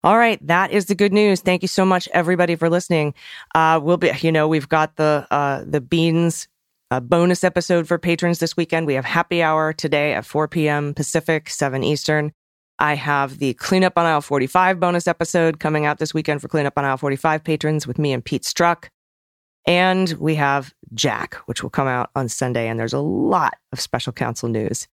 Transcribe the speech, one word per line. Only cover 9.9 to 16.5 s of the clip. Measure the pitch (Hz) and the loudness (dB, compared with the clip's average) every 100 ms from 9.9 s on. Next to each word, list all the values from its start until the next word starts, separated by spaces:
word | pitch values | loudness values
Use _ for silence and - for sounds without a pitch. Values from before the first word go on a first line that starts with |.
| 147 147 | 0 0
at | 104 - | -2 -2
four | 143 151 | -2 -2
P | 175 151 | 0 0
M | 147 147 | 0 -2
Pacific, | 147 147 165 156 156 156 | -4 -2 -2 0 -4 -4
seven | - 139 135 | -4 -2 0
Eastern. | 131 147 - 151 147 - _ _ _ _ | -2 -2 0 -2 -2 -8 _ _ _ _
I | 147 | 0
have | 147 139 143 139 135 | 0 -2 0 -2 -2
the | 139 117 | -4 -4
Cleanup | - 190 185 - | 0 2 2 2
on | 170 | 2
Aisle | 156 | 0
forty-five | 147 143 135 - 185 185 | 0 -2 0 2 2 2
bonus | 180 175 175 | 0 0 0
episode | 170 165 180 165 156 | -2 0 2 2 0
coming | 185 156 151 | -2 0 0
out | 147 | -2
this | 156 | -2
weekend | 160 156 147 | -4 -2 -4
for | |
Cleanup | 139 | -2